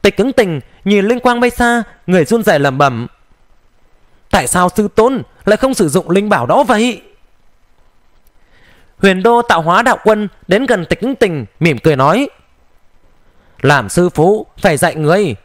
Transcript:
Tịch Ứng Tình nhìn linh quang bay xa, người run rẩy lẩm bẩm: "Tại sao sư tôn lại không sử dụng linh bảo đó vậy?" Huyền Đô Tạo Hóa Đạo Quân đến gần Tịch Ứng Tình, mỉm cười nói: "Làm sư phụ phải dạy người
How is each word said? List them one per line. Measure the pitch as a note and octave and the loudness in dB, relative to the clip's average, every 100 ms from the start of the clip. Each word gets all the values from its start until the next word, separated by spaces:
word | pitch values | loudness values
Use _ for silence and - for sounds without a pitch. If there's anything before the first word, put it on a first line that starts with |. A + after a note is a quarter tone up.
Tịch | G3+ - | -2 -2
Ứng | A#3+ | -2
Tình | C4 G3+ D3 - _ | 0 -2 -4 -10 _
nhìn | F#3+ G3+ G3 | -2 0 0
linh | A#3+ | 0
quang | B3+ A#3+ | 0 0
bay | B3 | -2
xa, | - A#3+ A#3+ G#3+ - - | 0 0 0 -4 -12 -2
người | F3+ E3+ | 0 2
run | A#3 | 0
rẩy | G#3+ D#3 | 2 2
lẩm | C#3 C3 | 0 0
bẩm: | C#3+ A#2 A#2+ _ _ _ _ _ _ _ _ _ _ _ _ | 0 0 -10 _ _ _ _ _ _ _ _ _ _ _ _
"Tại | G3 B2+ | -4 -2
sao | F#3 F3+ | -2 0
sư | - G3+ - | 0 -2 2
tôn | A#3 C4 B2+ _ - | 0 0 -8 _ -2
lại | G#3+ | 0
không | C4 | 0
sử | C4 E3+ | 0 0
dụng | F3 E3 | -2 0
linh | F#3 G#3 | -2 0
bảo | F#3 A#2+ | -2 0
đó | G3 | 0
vậy?" | D4 G#3+ B3 - _ _ _ _ - _ _ _ _ _ _ _ _ _ _ _ _ _ _ _ | 2 0 0 -4 _ _ _ _ -20 _ _ _ _ _ _ _ _ _ _ _ _ _ _ _
Huyền | G3 F#3 | 0 2
Đô | G#3 A#3 | 2 2
Tạo | A#3 E3+ | 2 0
Hóa | D#3+ F#3 | 2 2
Đạo | A#3+ - | 2 0
Quân | G#3+ G#3+ G#3 - - | 0 0 -2 -10 -2
đến | F#3+ C4 | -2 0
gần | G#3+ - | -2 -2
Tịch | F3 | -4
Ứng | B3+ C#4 | -4 -2
Tình, | G#3 D#3 A2 _ | -2 -2 -10 _
mỉm | E3 B2 | -2 0
cười | D#3+ C#3 | 0 2
nói: | C#3 G3+ C#4+ _ _ _ _ _ _ _ _ _ _ _ _ - | 2 0 -2 _ _ _ _ _ _ _ _ _ _ _ _ -4
"Làm | C3+ C#3+ G2+ | 0 0 0
sư | - F3 | -2 -2
phụ | - E3 G#3+ - - | 0 0 0 -4 -2
phải | G3 D3 | -2 0
dạy | F3 D#3 | -2 -2
người | D3+ F#3 F#3+ G#2 | 0 0 0 -6